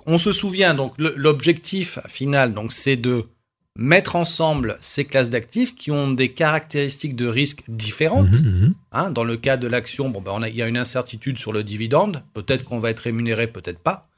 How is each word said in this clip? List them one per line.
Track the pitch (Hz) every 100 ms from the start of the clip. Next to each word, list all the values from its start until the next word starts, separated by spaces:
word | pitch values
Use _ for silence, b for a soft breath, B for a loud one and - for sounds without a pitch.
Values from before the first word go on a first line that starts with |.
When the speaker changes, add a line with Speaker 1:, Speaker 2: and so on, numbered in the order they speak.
| -
Speaker 1:
on | 170
se | 208
souvient, | 196 202 185 185
donc, | 143 135 -
le, | 156 135
l'objectif | 147 143 139 170 - 190 175 - -
final, | - 135 139 127
donc, | 101 107
c'est | - 139 131
de | 120 123 110 _ _ _ _ -
mettre | 127 180 190
ensemble | 175 165 - 160 151 117 -
ces | - - 139
classes | 135 120
d'actifs | 120 - 220 247
qui | - -
ont | 147 139
des | 127 127
caractéristiques | - 156 156 156 143 139 139 151 120
de | 120
risque | 117 143 - -
différentes. | 113 107 - 160 156 95 113
Speaker 2:
Mhm, | 139 90
mhm. | 117 - _
Speaker 1:
Hein, | 123 151
dans | 120
le | 117 113
cas | 131 131
de | 123
l'action, | 120 120 - 135
bon, | 101
ben, | 95
on | 101
a, | 110
il | 113
y |
a | 113
une | 120
incertitude | 123 127 120 113 139 127
sur | -
le | 107
dividende. | 107 107 113 143 208 151 -
Peut-être | 110 101 131
qu'on | - 120
va | 113
être | 113
rémunéré, | 120 113 117 110 117
peut-être | 104 87 85
pas. | - 190 _